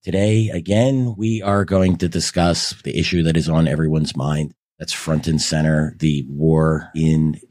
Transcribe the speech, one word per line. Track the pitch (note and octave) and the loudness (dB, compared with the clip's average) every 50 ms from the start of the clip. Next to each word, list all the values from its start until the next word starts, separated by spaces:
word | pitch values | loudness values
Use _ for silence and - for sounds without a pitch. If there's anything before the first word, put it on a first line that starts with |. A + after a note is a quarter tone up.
Today, | _ - E2 F#2+ G2 G#2+ A2 A2 A2+ G#2+ | _ -2 -2 0 2 2 2 2 2 0
again, | - F2+ D#2+ F2+ G2+ G#2+ A#2+ C3 C3+ C3 B2+ A#2+ A2 | -2 -6 -4 0 0 2 2 2 2 0 -2 -2 -4
we | F#2 G#2+ A2+ A2+ A2 F#2+ | -4 -2 -2 -2 -2 0
are | G2+ G2+ G2+ G2+ | 0 0 0 2
going | - G2 F#2+ F#2 F#2 F2+ E2 | 2 2 2 4 4 2 2
to | - F2 | 0 -2
discuss | E2 F2 D#2+ - - F2+ F2 F2 E2+ E2+ - - - - - | -2 -2 -4 -2 0 0 2 2 2 0 -2 -6 -8 -8 -10
the | - - - | -6 -2 -2
issue | D#2+ - F#2 F2 | -2 0 0 0
that | E2 E2 D#2+ E2 | 2 2 2 0
is | D2+ D2+ | 0 0
on | D#2+ D#2+ E2 D#2+ | 0 2 2 2
everyone's | C#2 D2+ D#2+ D#2 D#2 D#2+ D#2 C#2+ - | 0 0 0 0 0 0 -2 -2 -4
mind. | - C2 D2 D2+ D2 D2+ D2+ - _ _ _ _ _ | -6 -4 -2 -2 -2 -4 -6 -8 _ _ _ _ _
That's | D#2 - - | -10 -10 -10
front | - - - D#2+ D#2 D2 - | -8 -4 -2 -2 -2 0 0
and | D#2+ D2+ | -2 0
center, | - - - D2+ D#2 D#2 D#2 D2+ D#2 D#2 - - | 0 -2 -2 0 2 2 2 2 0 -2 -4 -2
the | - D#2 D2+ C#2+ C2+ C2 | -2 0 0 0 -4 -6
war | C#2 C#2+ D#2 D#2+ D#2+ D#2+ D#2+ D#2+ D#2+ D#2 D2+ - - | -6 0 2 2 4 4 4 2 2 0 -4 -8 -6
in | D#2 D#2+ D#2 D#2 D#2 D#2 D#2 D2+ D#2 - _ | -2 2 2 2 2 2 0 -2 -4 -10 _